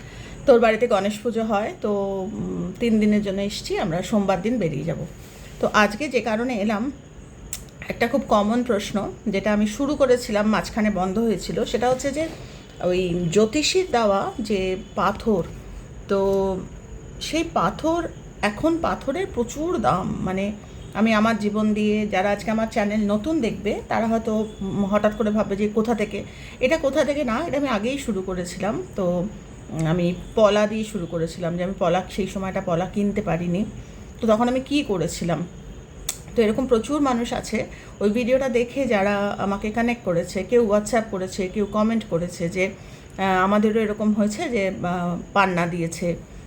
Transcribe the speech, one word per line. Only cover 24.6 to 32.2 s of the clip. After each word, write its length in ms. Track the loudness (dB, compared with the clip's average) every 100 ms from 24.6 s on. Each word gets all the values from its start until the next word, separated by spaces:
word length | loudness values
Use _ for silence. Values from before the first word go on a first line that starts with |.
উম, 240 | -4 0 2
হঠাৎ 320 | 2 2 2
করে 120 | 2
ভাববে 260 | 2 0 0
যে 140 | 0
কোথা 260 | 2 2 0
থেকে, 280 | -2 -4 -10 -12 -16 -2
এটা 180 | 2 2
কোথা 280 | 2 2 2
থেকে 180 | 0
না, 200 | 0 0 0
এটা 100 | 0
আমি 100 | 0
আগেই 300 | 0 0 -2
শুরু 240 | -2 -4
করেছিলাম। 600 | -2 -4 -6 -4 -2 -2 -6 -2
তো, 320 | 0 0 -2 -6 -14 -16 -8
উম, 160 | -2 2
আমি 280 | 2 2 0 -2 6
পলা 320 | 6 6 2
দিয়ে 160 | 0
শুরু 220 | -4 -4 -4
করেছিলাম, 520 | -2 -4 -2 -4 -2
যে 60 |
আমি 100 | -4 0
পলা, 240 | 2 2 0
সেই 180 | -4